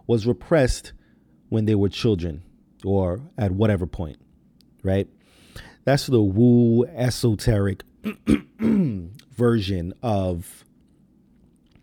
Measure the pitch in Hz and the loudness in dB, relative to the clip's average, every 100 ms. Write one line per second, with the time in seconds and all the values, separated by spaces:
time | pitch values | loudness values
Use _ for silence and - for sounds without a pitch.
0 | - 117 110 120 - 165 127 - - - | -2 0 0 -2 0 2 2 -2 -10 -20
1 | _ _ _ _ - 113 107 104 98 - | _ _ _ _ -6 -2 0 0 0 0
2 | 117 95 85 78 - _ _ _ 98 98 | 0 0 -2 -10 -16 _ _ _ -4 -2
3 | 90 98 151 - 101 95 110 98 87 - | 0 -4 -8 -4 -2 0 0 0 -2 -8
4 | 80 58 _ _ _ _ _ _ 95 98 | -12 -12 _ _ _ _ _ _ -2 -2
5 | - _ _ _ - - - - - 143 | -2 _ _ _ -20 -20 -20 -8 0 0
6 | - 123 101 98 120 120 117 117 120 117 | 2 2 2 4 6 6 4 2 0 -2
7 | 123 - 123 101 - 104 98 98 - _ | -4 0 -2 0 0 2 0 -4 -10 _
8 | 208 - - 220 - - 226 214 156 98 | -12 -8 -2 -2 -2 -4 0 0 0 -4
9 | 85 107 - - 120 117 95 95 85 - | -10 -18 -14 -2 0 0 -2 -4 -6 -6
10 | 120 101 92 87 - - _ _ _ _ | -4 -2 -2 -4 -8 -18 _ _ _ _
11 | _ _ _ _ _ _ _ _ | _ _ _ _ _ _ _ _